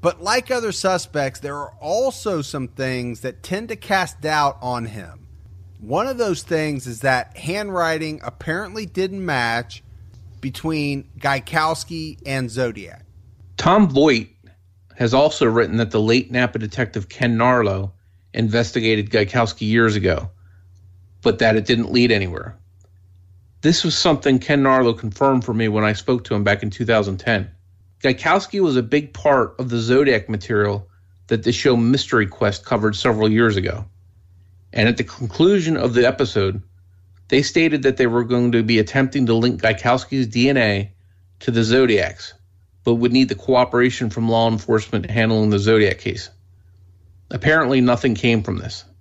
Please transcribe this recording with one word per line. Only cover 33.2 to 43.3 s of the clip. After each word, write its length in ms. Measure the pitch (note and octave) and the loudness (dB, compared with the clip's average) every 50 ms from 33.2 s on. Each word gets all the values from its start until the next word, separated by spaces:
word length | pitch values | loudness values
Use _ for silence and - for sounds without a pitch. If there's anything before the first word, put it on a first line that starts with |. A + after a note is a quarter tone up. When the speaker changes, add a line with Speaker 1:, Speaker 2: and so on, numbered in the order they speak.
| A2 G#2+ | 2 2
Speaker 2:
years 240 | G#2+ A2+ A2+ A2 G#2 | 4 4 2 2 2
ago. 300 | G2 F#2 - - - - - _ _ _ _ _ _ _ _ _ - _ _ _ _ _ _ - | 0 -2 -4 -6 -8 -10 -16 _ _ _ _ _ _ _ _ _ -20 _ _ _ _ _ _ -2
And 160 | G#2 G#2+ A#2 | 0 2 2
at 80 | A#2 - | 2 0
the 80 | A#2+ | -4
conclusion 720 | - - - B2+ A2 - - D#3+ F#3 G#3 G3 E3 D#3+ D#3+ - | -8 -6 -10 -10 -10 0 4 4 4 6 4 2 0 0 0
of 160 | - B2 A#2 | 0 2 2
the 120 | A#2+ B2 | 4 4
episode, 560 | B2 C3 - C3+ A#2 - G#2+ G2 F#2+ F#2+ G2+ - _ _ _ _ _ _ _ _ _ _ _ _ _ | 4 2 2 -2 -2 0 0 0 0 -2 -6 -10 _ _ _ _ _ _ _ _ _ _ _ _ _
they 120 | - C#3 | 2 2
stated 420 | C#3+ - - E3+ E3 E3 D3+ C#3+ C3 | 2 2 2 2 2 2 2 2 2
that 120 | C3+ C3 | 0 2
they 120 | - C3 A#2+ | 2 2 2
were 180 | A#2 A#2+ A#2+ | 2 0 0
going 260 | A#2 B2 A#2+ A#2+ A#2+ | 0 0 2 2 2
to 120 | A#2 A#2 A2+ | 2 2 2
be 160 | A2 A#2 A2 | 2 2 2
attempting 480 | G#2+ G2 - C3+ C3+ C3 - C#3+ B2+ A#2 | 2 2 2 0 0 2 0 0 2 2
to 60 | A#2 | 2
link 280 | A2+ A#2 B2 A2 E2+ | 2 2 0 0 0
Gaikowski's 680 | - A2+ A2 - - A#2+ B2 C3 B2+ - C3+ C3+ B2+ A2 | 0 0 0 0 0 0 0 0 -2 -4 -4 -2 -2 -2
D 220 | G#2+ A#2 A#2+ C3+ | 0 2 2 4
N 80 | C#3 C3 | 4 4
A 360 | A#2 G#2+ G2+ G2 G2 G2 - _ _ _ _ _ _ _ _ _ | 2 2 0 -2 -4 -6 -10 _ _ _ _ _ _ _ _ _
to 120 | - - | -6 -2
the 120 | A#2 A#2 A2+ | 0 0 2
Zodiac's, 680 | A2 A#2 C3 C3 A#2+ A2 G2+ E2 D2 - - - - - _ _ _ _ _ _ _ _ _ _ | 4 4 4 4 4 4 2 0 -2 -6 -12 -18 -20 -20 _ _ _ _ _ _ _ _ _ _
but 120 | B2 A#2 | 0 0
would 180 | A#2 A#2+ B2 A#2+ | 2 2 2 2
need 160 | C3 C3 | 2 2
the 60 | - | 0